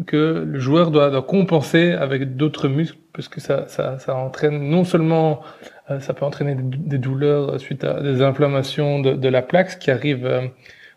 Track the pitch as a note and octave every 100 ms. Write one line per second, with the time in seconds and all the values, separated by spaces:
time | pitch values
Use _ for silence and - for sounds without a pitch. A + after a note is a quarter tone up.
0 | E3 D3+ D#3 E3 D#3 C#3+ B2+ D#3+ E3+ D3+
1 | C#3+ C3+ - G3 F3+ D#3+ - E3 F3 F3
2 | C#3 C3+ C3+ B2+ D3+ D3+ C#3 C#3 D#3+ -
3 | _ - - - - C#3 - - - C3+
4 | - C3 C3+ - D3+ D3 C#3+ F3 F3+ E3+
5 | D#3+ D#3+ D#3+ D3+ - - - - - C#3
6 | C3+ B2+ C#3+ - C#3+ C3 C3 C3+ D#3+ C#3
7 | C3 C3+ D3 D3 C#3 C3+ - C3+ - D#3
8 | C#3+ B2+ C3+ C3+ C#3+ C#3 C3 - D3 C#3+
9 | C3+ C#3 C3 B2+ B2+ F3 F#3 - - B2
10 | D3 B2+ B2+ B2+ B2+ - - - -